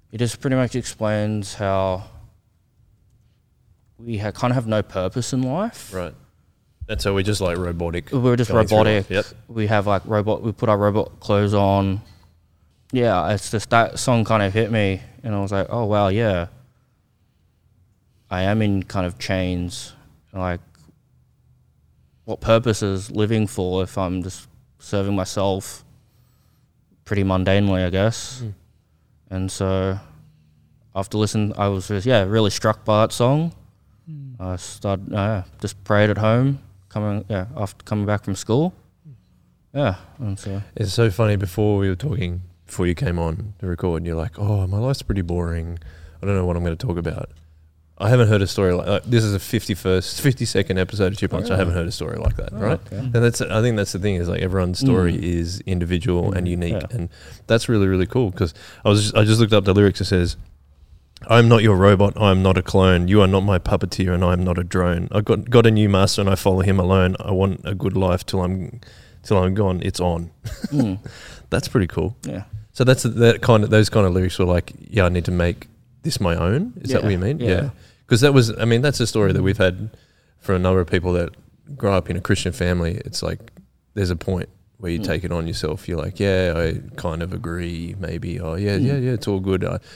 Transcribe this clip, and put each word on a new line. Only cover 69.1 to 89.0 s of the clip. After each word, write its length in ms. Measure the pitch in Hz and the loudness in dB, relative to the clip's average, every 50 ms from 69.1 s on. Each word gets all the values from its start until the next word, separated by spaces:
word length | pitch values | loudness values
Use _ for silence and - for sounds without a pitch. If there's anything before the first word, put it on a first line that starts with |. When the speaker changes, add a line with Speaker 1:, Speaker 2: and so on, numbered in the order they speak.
| - - - | -20 -12 -2
Speaker 2:
till 140 | - 110 95 | 0 2 2
I'm 160 | 92 92 95 | 4 2 2
gone. 260 | 104 104 95 90 85 - | 2 0 0 0 -2 -2
It's 160 | 98 - - | -4 -2 -2
on." 300 | 87 90 85 82 85 87 - | -2 -2 -2 -2 -6 -10 -14
<laughs> 360 | _ - - - - - - | _ -12 -12 -12 -8 -8 -4
Speaker 1:
Mm. 280 | 143 147 123 104 92 104 - - - - - - - - - - | 0 0 0 0 -2 -6 -10 -16 -20 -20 -20 -20 -20 -20 -10 -6
Speaker 2:
That's 180 | - 92 - | -4 -4 -4
pretty 200 | - - - 95 | 0 0 0 0
cool. 280 | 80 - 87 85 90 117 - - | 0 -2 -4 -4 -4 -6 -8 -12
Speaker 1:
Yeah. 200 | - - 92 98 - - - - _ | -10 -10 -10 -12 -12 -14 -16 -16 _
Speaker 2:
So 140 | - - 135 | -2 0 4
that's 180 | 123 131 - - | 4 4 4 2
that 380 | 117 - 107 117 117 107 - | -2 2 6 6 6 6 4
kind 240 | - - 117 107 104 | 4 4 6 6 6
of, 60 | - | 4
those 180 | 90 90 87 - | 4 4 4 4
kind 160 | - 110 101 | 4 2 2
of 80 | 92 87 | 4 2
lyrics 260 | 92 92 90 - - | 2 0 0 0 0
were 60 | 95 | 2
like, 260 | 90 90 87 - - - - - - | 2 2 0 0 -4 -12 -20 -12 -4
"Yeah, 140 | - 107 92 | 0 2 2
I 60 | 87 | 2
need 160 | 90 90 82 | 2 0 -2
to 60 | - | 0
make 360 | 90 87 85 87 87 - - - - _ _ _ _ _ - | 0 0 0 0 -2 -4 -10 -20 -20 _ _ _ _ _ -8
this 180 | 165 - - | -6 -4 -2
my 140 | 104 87 85 | 0 0 0
own." 340 | 82 82 90 107 147 202 247 - 185 | 0 0 0 0 0 -2 -4 -8 -10
Is 100 | - - | -6 -2
that 120 | 131 - - | -2 0 0
what 60 | 107 | 0
Speaker 1:
Yeah, 60 | 98 | 0
Speaker 2:
you 60 | 87 92 | 0 0
mean? 140 | 113 147 - | -2 -2 -2
Speaker 1:
yeah. 80 | 120 110 | 0 0
Speaker 2:
Yeah. 200 | 90 90 71 - - - - - _ _ _ | 0 0 0 -4 -6 -12 -18 -20 _ _ _
'Cause 140 | - 123 107 | 0 2 4
that 120 | 127 147 139 | 4 6 6
was, 180 | 135 117 110 107 | 6 4 4 0
I 80 | - 110 | -2 0
mean, 160 | 113 117 120 | 2 2 2
that's 180 | 135 147 135 - | 2 0 0 0
a 60 | 120 | -2
story 280 | - - 110 104 95 92 | -2 0 2 2 2 2
that 60 | 95 | 2
Speaker 3:
Mm. 20 | 90 | 2
Speaker 2:
we've 140 | 95 98 104 | 2 2 2
had 300 | 98 92 90 95 104 110 - - _ _ _ _ _ _ _ _ | 2 0 0 -2 -10 -12 -12 -16 _ _ _ _ _ _ _ _
for 160 | - - 98 | -4 -2 -2
a 40 | 90 | 0
number 200 | 90 92 92 95 | 2 2 2 2
of 80 | 90 | 0
people 260 | - - 90 87 92 90 | 0 0 -2 0 0 -2
that 160 | 87 85 - - - - _ _ _ _ - 143 | -2 -2 -4 -8 -16 -20 _ _ _ _ -18 -10
grow 160 | 131 - 101 98 | -4 -2 0 0
up 160 | 92 - - | 0 0 -2
in 60 | 90 | -6
a 40 | 90 | -4
Christian 300 | - - 101 - - 92 87 | -2 -2 -2 0 0 -4 -4
family. 460 | - 90 87 90 87 85 82 85 - - | -2 -2 0 0 0 -2 -2 -4 -6 -8
It's 160 | - - - | -10 -10 -6
like, 300 | - 82 85 - - - _ - - _ _ _ _ _ - | -6 -6 -8 -8 -12 -20 _ -20 -20 _ _ _ _ _ -4
there's 160 | 107 98 87 | -2 -2 -2
a 60 | 90 | -2
point 340 | 82 - - 95 87 - - - _ _ _ _ - | -4 -4 -4 -4 -4 -6 -8 -14 _ _ _ _ -10
where 120 | 98 87 | -6 -6
you 80 | 85 87 | -4 -4
Speaker 1:
Mm. 40 | 104 | -4
Speaker 2:
take 200 | 87 82 - 90 | -4 -4 -4 -4
it 80 | 87 | -4
on 140 | 87 85 82 | -4 -4 -4
yourself. 420 | 82 80 - - 78 78 - - | -6 -6 -6 -4 -6 -6 -6 -8
You're 120 | - 87 78 | -8 -6 -6
like, 200 | 73 92 95 - | -6 -6 -4 -2
"Yeah, 340 | 101 101 95 92 92 87 80 | 0 0 2 0 0 0 0
I 240 | 82 85 80 - - - - - | -2 -2 -2 -4 -6 -10 -12 -14
kind 260 | - - 87 80 85 | -8 -6 -6 -6 -6
of 120 | 85 90 90 | -6 -8 -8
agree, 640 | 87 - 85 85 87 87 87 85 82 85 85 95 98 | -8 -8 -8 -8 -6 -6 -8 -8 -8 -10 -10 -10 -8
maybe. 400 | 92 85 87 85 90 90 90 92 | -8 -8 -8 -8 -8 -8 -8 -8
Oh, 160 | 87 80 80 | -6 -6 -6
yeah, 220 | 87 101 101 101 98 | -4 -2 -2 0 0
Speaker 1:
Mm. 60 | - | 0
Speaker 2:
yeah, 120 | 127 143 | 0 0
yeah, 140 | 135 | 0